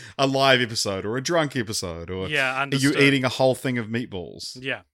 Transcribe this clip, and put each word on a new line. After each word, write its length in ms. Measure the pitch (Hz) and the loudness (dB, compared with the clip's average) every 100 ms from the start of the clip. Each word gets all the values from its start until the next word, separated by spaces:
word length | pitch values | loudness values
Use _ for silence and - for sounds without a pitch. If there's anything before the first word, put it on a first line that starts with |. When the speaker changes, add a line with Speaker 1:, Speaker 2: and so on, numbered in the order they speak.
| - - | -12 0
Speaker 1:
a 80 | 139 | 2
live 340 | 135 135 127 | 4 6 6
episode 440 | 120 113 107 95 | 4 -2 -2 -2
or 120 | 98 123 | -2 -4
a 60 | |
drunk 340 | 131 170 151 135 | 0 0 0 -2
episode, 540 | 104 107 92 82 85 | -4 -4 -6 -8 -8
or 180 | 92 95 | -6 -4
Speaker 2:
Yeah, 240 | 147 131 | 0 0
Speaker 1:
are 40 | 131 | -2
you 40 | |
Speaker 2:
understood. 400 | 139 139 135 151 | -2 2 2 4
Speaker 1:
eating 220 | 139 139 | 4 4
a 40 | 131 | 2
whole 240 | - 131 | 2 2
thing 240 | 120 139 123 | 2 -2 -4
of 80 | 107 | -4
meatballs? 720 | 117 123 95 78 50 - 127 | -6 -6 -8 -10 -12 -14 -12
Speaker 2:
Yeah, 220 | 131 117 - | -10 -10 -12